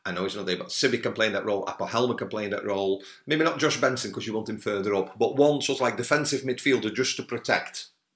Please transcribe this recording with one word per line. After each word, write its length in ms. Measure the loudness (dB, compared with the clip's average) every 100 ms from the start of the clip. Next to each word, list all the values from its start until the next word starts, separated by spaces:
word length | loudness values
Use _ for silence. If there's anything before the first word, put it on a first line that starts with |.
I 60 | -6
know 120 | -4
he's 100 | -2
not 120 | -4 -4
there, 100 | -4
but 120 | -4
Sibbick 340 | 0 0 0
can 80 | -2
play 140 | 0 0
in 40 |
that 100 | 0
role, 200 | 0 -2 -2
Apo 160 | -6
Helmer 300 | -2 0 2
can 140 | 0 -4
play 160 | -4
in 60 | -4
that 140 | -4
role. 400 | -2 0 0 -2 -4 -12 -2
Maybe 180 | 2
not 140 | 2 2
Josh 160 | 0 4
Benson, 320 | 2 0 -4
'cause 140 | -6 -4
you 60 |
want 160 | -4 -4
him 100 | -6
further 360 | -2 -2 2 0
up, 200 | 0 0
but 180 | 2 6
one 240 | 6 6
sort 160 | 0 0
of, 40 |
like, 140 | 0 0
defensive 460 | 2 2 2 -2
midfielder 500 | -2 0 2 2 2
just 200 | 0 0 -2
to 60 |
protect 640 | -6 -6 0 0 0 -10 -14 _ _